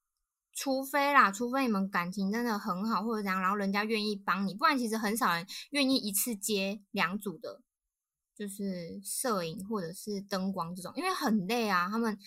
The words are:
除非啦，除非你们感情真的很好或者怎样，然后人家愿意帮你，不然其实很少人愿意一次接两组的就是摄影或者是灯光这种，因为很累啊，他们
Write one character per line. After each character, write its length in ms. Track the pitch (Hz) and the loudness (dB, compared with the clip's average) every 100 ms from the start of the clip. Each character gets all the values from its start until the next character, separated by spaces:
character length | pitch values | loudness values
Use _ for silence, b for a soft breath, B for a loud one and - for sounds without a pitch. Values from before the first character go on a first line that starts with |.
| _ _ _ _ _ | _ _ _ _ _
除 300 | - 277 262 | -6 0 0
非 280 | 269 285 285 | 0 2 2
啦， 180 | 285 214 | 4 2
除 200 | 196 240 | 2 0
非 120 | 262 | 2
你 60 | 262 | 2
们 200 | 202 196 | 2 2
感 220 | 196 175 | -2 -2
情 220 | 190 190 | -2 0
真 120 | 220 | 0
的 140 | 240 208 | 0 0
很 300 | 214 180 220 | -2 -2 0
好 140 | 208 | 0
或 140 | 220 220 | 0 -2
者 60 | |
怎 80 | 202 | 0
样， 100 | 190 | 2
然 80 | 185 | 2
后 60 | 208 | 2
人 160 | 196 | 2
家 120 | 202 | 2
愿 200 | 214 220 | 2 0
意 120 | 208 202 | 0 -2
帮 300 | - 180 196 | 0 0 0
你， 80 | |
不 100 | 190 | 2
然 120 | 320 277 | 2 4
其 120 | 233 | 2
实 80 | 220 | 0
很 200 | 214 233 | 0 2
少 180 | 226 | 2
人 120 | 170 196 B B | 2 -2 B B
愿 180 | 285 269 | 2 4
意 80 | 269 | 4
一 140 | 214 | 2
次 220 | 196 - | 0 0
接 480 | 214 - 208 190 214 - | -2 0 0 0 -4 -6
两 280 | 196 165 202 | 0 0 0
组 200 | 208 160 | -6 -8
的 240 | 143 98 _ _ _ _ _ _ _ - | -10 -12 _ _ _ _ _ _ _ -10
就 80 | 208 | -8
是 540 | 196 202 180 170 196 | -4 -4 -4 -6 -10
摄 380 | 196 - 262 208 | -6 -4 0 0
影 240 | 165 160 190 | -2 -6 -4
或 140 | 220 | -4
者 120 | 165 | -4
是 280 | 175 - 202 | -6 -6 -6
灯 320 | 196 190 190 | -2 -2 -2
光 200 | 190 165 | -2 -4
这 80 | 180 | -6
种， 120 | 175 | -8
因 80 | - | -4
为 100 | 370 | -2
很 360 | 370 294 220 180 | 0 4 4 2
累 200 | 240 220 | 0 2
啊， 200 | 185 175 | 2 2
他 80 | 220 | 0
们 180 | 233 202 | 0 -2